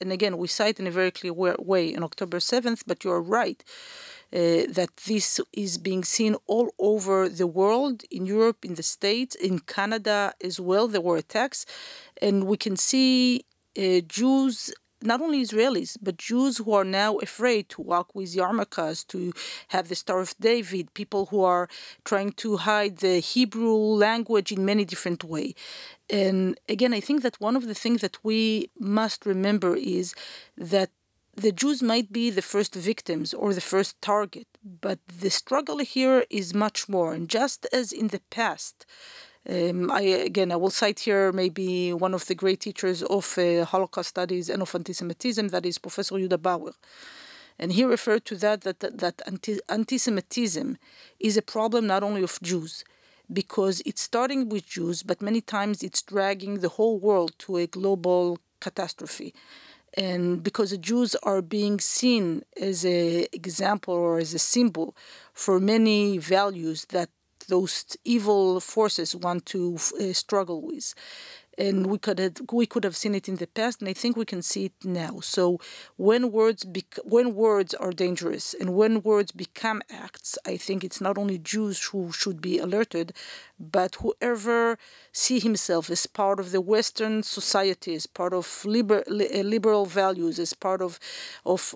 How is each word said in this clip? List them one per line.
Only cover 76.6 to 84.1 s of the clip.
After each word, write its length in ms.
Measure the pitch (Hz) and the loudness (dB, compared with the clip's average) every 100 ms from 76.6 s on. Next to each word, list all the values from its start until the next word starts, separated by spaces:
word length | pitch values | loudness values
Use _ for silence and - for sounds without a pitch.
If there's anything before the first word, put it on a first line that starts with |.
bec-, 360 | 185 180 - - | -4 -10 -10 -14
when 320 | - 226 247 | 2 4 4
words 400 | 202 220 208 185 | 4 4 4 2
are 160 | - 185 | -2 -6
dangerous 640 | 175 180 180 170 - - - | -2 0 0 -4 -4 -6 -6
and 140 | 185 | -2
when 280 | 180 220 220 | 4 4 4
words 300 | 214 208 196 | 4 2 2
become 500 | 180 180 - 226 214 - | -4 -12 -4 -4 -4 -8
acts, 480 | 185 185 - - - - | -14 -16 -12 -10 -8 -6
I 100 | 185 | -8
think 280 | - 196 | -4 -6
it's 160 | 185 - | -6 -4
not 180 | 190 196 | -2 -2
only 200 | 202 185 | -2 -4
Jews 480 | 160 214 214 185 - | -4 -4 -2 -4 -6
who 260 | 202 175 | -6 -6
should 280 | 165 - 170 | -4 -4 -4
be 200 | 175 175 | -2 -2
alerted, 520 | 180 202 226 170 170 - - - - _ | 0 0 0 -2 -6 -8 -16 -18 -20 _
but 380 | 160 185 185 - | -2 0 0 -2
whoever 800 | 226 | -6